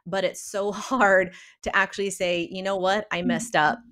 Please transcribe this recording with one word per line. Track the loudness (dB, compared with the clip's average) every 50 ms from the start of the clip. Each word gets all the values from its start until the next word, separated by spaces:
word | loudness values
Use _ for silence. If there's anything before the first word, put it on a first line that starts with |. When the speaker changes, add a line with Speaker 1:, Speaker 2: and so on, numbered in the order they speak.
| _
Speaker 1:
but | -6 -2 -2 -2
it's | -2 -4 -8
so | -10 -8 -6 -4 -4 -4
<laughs> |
hard | -4 -6 -4 -2 2 4 6 6 6 4 4 2 -4 -14 -20 -20 _ _ -6
to | 0 0
actually | 0 0 0 -2 -4 -4 -4
say, | -2 -2 -2 0 0 -2 -2 -4
"You | -6 -6
know | -4 -4 -2
what? | 0 2 2 0 0 -2 -4
I | -4 -2
messed | 0 -2 -2 -2 -2 0 2
up | 4 4 4 2 -2
Speaker 2:
Mm-hmm. | -8 -16